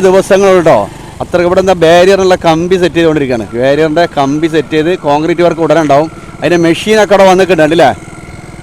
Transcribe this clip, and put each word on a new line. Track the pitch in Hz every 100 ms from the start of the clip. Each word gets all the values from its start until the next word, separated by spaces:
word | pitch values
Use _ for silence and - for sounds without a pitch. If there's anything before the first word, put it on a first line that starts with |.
| 190
ദിവസങ്ങളുള്ളൂ | 190 - 196 196 185 160
ട്ടോ. | 120 101 - - -
അത്രയ്ക്ക് | 127 175 175
ഇവിടെ | 185
എന്താ | 190 180
ബാരിയറിനുള്ള | 160 175 185 196 190 180 170
കമ്പി | 160 175 190
സെറ്റ് | 175 151
ചെയ്തുകൊണ്ടിരിക്കുകയാണ്. | 165 156 135 120 98 113
ബാരിയറിൻ്റെ | 131 147 156 156 170 -
കമ്പി | 139 151 160
സെറ്റ് | 160 123 156
ചെയ്ത് | 156 180
കോൺക്രീറ്റ് | 156 147 160 160 170
വർക്ക് | 165
ഉടനെ | 160 156
ഉണ്ടാവും. | 151 139 156 - - -
അതിൻ്റെ | 151 170
മെഷീനൊക്കെ | 165 160 208 214 196
അവിടെ | 196 190
വന്നിട്ടുണ്ട്, | 185 180 175
കണ്ടില്ലേ? | 151 170 139 104 - - - - - -